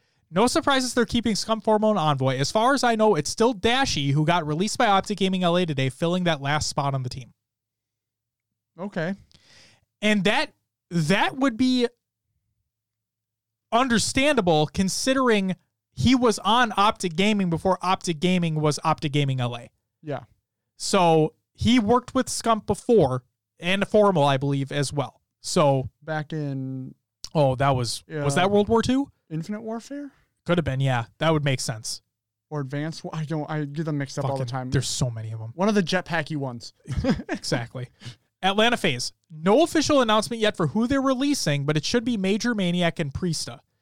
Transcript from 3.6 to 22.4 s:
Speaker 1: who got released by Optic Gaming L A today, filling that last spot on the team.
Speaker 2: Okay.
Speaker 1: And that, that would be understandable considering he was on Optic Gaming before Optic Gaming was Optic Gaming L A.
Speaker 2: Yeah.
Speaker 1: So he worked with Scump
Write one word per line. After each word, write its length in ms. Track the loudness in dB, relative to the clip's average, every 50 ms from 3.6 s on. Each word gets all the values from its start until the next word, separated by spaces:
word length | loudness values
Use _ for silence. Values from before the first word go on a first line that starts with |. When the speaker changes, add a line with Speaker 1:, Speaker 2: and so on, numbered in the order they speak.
| 0 0 2 2 0 0 0 0 0 2
Speaker 1:
who 120 | 2 2 2
got 220 | 2 2 2 0
released 320 | -2 -2 -2 -2 -2 0
by 80 | 2 2
Optic 320 | 4 4 2 2 0 -2
Gaming 260 | -2 0 0 0 2 2
L 140 | 2 2
A 80 | 2 2
today, 240 | 0 0 0 -2 -2
filling 360 | -2 -2 -2 0 0 0 0
that 140 | 0 -2 0
last 300 | -2 -2 -2 0 -2 -2
spot 240 | -4 -2 -2 -2 -2
on 80 | -4
the 80 | -4 -6
team. 240 | -8 -10 -14 -16 _ _ _ _ _ _ _ _ _ _ _ _ _ _ _ _ _ _ _ _ _ _ _ _ _ _ _ _ _ -14
Speaker 2:
Okay. 360 | -14 -10 -6 -4 -4 -4 -6 -8 -12 _ -20 _ _ _ _ -20 -20 _ _ _ _ _ _ _ 0
Speaker 1:
And 200 | 2 2 2 2
that, 280 | 2 2 0 -2 -4 _ _ _ _ _ _ _ _
that 440 | -2 0 2 2 2 2 2 0 0
would 200 | 0 0 0 2
be 300 | 2 2 2 4 2 0 0 -2 _ _ _ _ _ _ _ _ _ _ _ _ _ _ _ _ _ _ _ _ _ _ _ _ _ _ _ _ _ _ _ _ _ _ _
understandable 960 | 0 0 2 2 2 0 0 0 0 2 2 2 2 2 2 4 4 2 2
considering 880 | 0 0 -2 -2 -2 -2 -2 0 0 2 2 4 4 2 2 0 -2 -4 -6 _ _ _ _ _ _
he 220 | _ 0 2 4 4
was 260 | 4 4 2 0 0
on 340 | 0 0 2 2 2 2 2
Optic 380 | 2 2 2 0 -2 -4 -4 -2
Gaming 340 | 0 0 2 2 2 0 0
before 300 | -2 0 0 0 0 0
Optic 380 | 0 -2 -2 -2 -2 -4 -4 -2
Gaming 360 | 0 0 2 2 0 0 -2 0
was 180 | 0 0 0 0 0
Optic 280 | -2 -2 0 -2 -2
Gaming 280 | 0 0 0 0 -2 -2
L 160 | -4 -6 -6
A. 140 | -10 -14 -18 _ _ _ _ _ _ -12
Speaker 2:
Yeah. 180 | -10 -10 -10 -12 -16 _ _ _ _ _ _ _ _ _
Speaker 1:
So 560 | -10 -4 0 2 4 4 4 4 4 2 0 -2 _ _ _ _
he 260 | -2 2 4 4 4
worked 340 | 4 4 2 2 0 -2 -2
with 140 | -2 -2
Scump 380 | -2 -6 -4